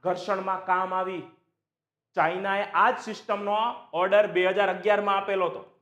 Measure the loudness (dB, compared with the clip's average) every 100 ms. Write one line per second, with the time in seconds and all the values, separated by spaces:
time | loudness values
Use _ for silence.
0 | -2 -4 -2 -4 -2 -6 0 0 0 -2
1 | -4 -6 -12 _ _ _ _ _ _ _
2 | _ 0 0 0 -2 -2 0 4 4 2
3 | -6 -12 -6 -4 -2 -2 -2 -6 -8 -2
4 | 4 4 4 2 2 2 0 0 2 2
5 | 2 -2 0 0 -2 -4 -16 _